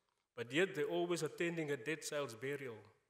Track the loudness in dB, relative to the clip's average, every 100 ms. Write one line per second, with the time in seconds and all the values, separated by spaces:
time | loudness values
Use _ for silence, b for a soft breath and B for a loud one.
0 | _ _ _ -6 0 4 4 4 2 2
1 | 2 2 0 0 0 0 0 0 0 -2
2 | -2 -2 -2 -4 -4 -4 -6 -10 -14 -20
3 | _